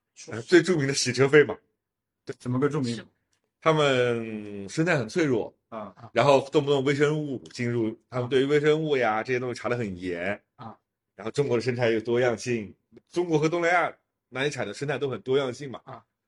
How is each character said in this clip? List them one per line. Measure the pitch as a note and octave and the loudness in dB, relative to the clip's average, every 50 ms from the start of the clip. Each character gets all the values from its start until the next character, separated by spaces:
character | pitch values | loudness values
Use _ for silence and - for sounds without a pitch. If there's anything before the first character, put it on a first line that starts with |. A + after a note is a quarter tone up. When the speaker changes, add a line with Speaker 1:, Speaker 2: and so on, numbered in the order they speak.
| _ _ _ | _ _ _
Speaker 1:
趋 | - - | -20 -16
势。 | - | -12
Speaker 2:
呃， | A2 A2+ | -10 -10
最 | A#2 - F3+ E3+ | 2 4 6 6
著 | E3 F3+ F3+ | 6 4 2
名 | D3+ C3+ C3+ | 0 0 -2
的 | |
洗 | C3+ - - B2+ | -2 -2 -2 0
车 | A#2+ B2 C3+ C3+ | 2 2 4 6
费 | C#3+ D3+ C#3 | 8 6 6
嘛。 | A2 - - _ _ _ _ _ _ _ _ _ _ _ _ _ | 6 0 -8 _ _ _ _ _ _ _ _ _ _ _ _ _
Speaker 3:
对， | - C3+ - | -16 -14 -10
怎 | - B2+ | -6 -4
么 | B2 B2+ | -2 0
个 | C#3+ C#3+ | 0 0
著 | C#3+ D#3 | 0 -2
名？ | C3 A#2 A#2 | -2 -4 -4
Speaker 4:
是。 | G#2+ F#2 - _ _ _ _ _ _ _ _ _ _ | -6 -10 -16 _ _ _ _ _ _ _ _ _ _
Speaker 2:
他 | - D#3+ | 0 2
们 | D#3+ D#3 D3 C#3 C3 B2+ B2 A#2+ A#2+ A#2 A2+ A2+ A2 G#2+ G#2 G#2 G#2 G2+ G2 F#2+ | 2 4 4 4 4 2 2 2 0 -2 -4 -6 -8 -10 -10 -10 -12 -12 -12 -6
生 | - D#3 E3 | -4 -2 0
态 | F3 E3+ C#3+ | 0 0 0
很 | A2+ A2 | -2 -2
脆 | - F#3 D#3+ | -2 0 0
弱， | C#3+ B2 G#2+ - - - _ _ _ | 2 0 0 -2 -4 -10 _ _ _
Speaker 3:
啊。 | A#2 A2 G#2 G2 - - A2+ A2 | -14 -12 -12 -14 -16 -20 -18 -2
Speaker 2:
然 | - A2+ | 0 4
后 | B2 C#3+ C#3 C3 - - | 6 6 6 4 4 2
动 | - D#3+ | 0 0
不 | C#3 C#3+ | 2 2
动 | C#3+ C#3+ C3 | 2 2 2
微 | C#3+ C#3+ | 0 2
生 | C3+ D3 D3 D#3 D#3 | 2 2 0 0 -2
物 | D3+ D3 C3 G#2+ - - | -4 -6 -8 -8 -10 -10
进 | - - B2 | -8 -4 -4
入， | A#2+ A#2+ A#2 A2 A2 A2 - _ _ | -2 0 0 -2 -2 -4 -8 _ _
他 | B2 B2+ | -6 -6
们 | A#2+ A#2+ | -2 0
对 | C#3 C3 | 2 2
于 | C#3 | 4
微 | C#3 D3 D3 | 4 2 2
生 | D3 D3+ D3+ D#3 | 4 4 2 2
物 | D#3+ D3+ C#3+ | 2 0 0
呀， | C3 A#2+ A2 G#2+ A2 | 2 2 2 0 0
这 | A2+ B2+ | -2 -2
些 | B2+ B2 | -2 -2
东 | B2+ B2 | -2 -4
西 | B2 B2 | -6 -4
查 | - A2+ | -4 -2
得 | A#2+ A#2+ | -2 -2
很 | A#2 G2+ F#2 F2 | -2 -4 -6 -6
严。 | F#2 F2+ F2 E2+ F2 G2 G#2 - _ _ _ | -6 -6 -6 -4 -4 -4 -6 -6 _ _ _
Speaker 1:
啊。 | - B2 A2+ G#2 - _ _ _ _ _ _ _ | -20 -18 -18 -20 -20 _ _ _ _ _ _ _
Speaker 2:
然 | - G2 | -12 -10
后 | A2 | -6
中 | - - C#3+ B2 | -2 -2 0 0
国 | A#2+ | 0
的 | A2+ | 0
生 | G#2 B2+ A#2+ | 0 -2 -2
态 | A#2+ B2 A2+ | 0 2 2
又 | A2+ A2 | 2 0
多 | G#2+ A#2 A#2 A#2+ | 0 0 0 2
样 | B2+ B2 A#2 | 2 0 0
性， | G2+ - B2+ A#2+ A2+ G#2 G2+ - _ _ _ - - _ _ | -2 -4 -4 -4 -4 -6 -10 -16 _ _ _ -20 -20 _ _
中 | - F3 F3+ | -4 -4 -2
国 | F3 D#3+ D3 | 0 2 2
和 | D3+ D#3+ | 2 0
东 | E3 F3 | 0 0
南 | E3+ E3+ | 2 2
亚 | F3+ F3 D#3+ B2+ - _ _ _ _ _ _ _ | 2 2 2 0 -4 _ _ _ _ _ _ _
哪 | B2 C3 | -6 -4
里 | C#3 D3 | -4 -4
产 | C#3 B2+ G#2+ | -4 -4 -6
的 | G2+ G2+ | -6 -8
生 | - C#3+ | -6 -4
态 | C#3+ C#3+ A#2+ | -4 -4 -2
都 | C#3+ C3+ | -4 -4
很 | B2 G2+ | -6 -4
多 | G2 B2+ C3 C#3+ | -2 0 2 2
样 | C#3 B2+ | 2 0
性 | A#2+ A#2+ D3 C3+ | -4 -8 -12 -14
嘛。 | G#2 E2 _ | -14 -16 _
Speaker 1:
啊。 | - A#2+ A#2 - _ _ _ _ | -18 -20 -20 -20 _ _ _ _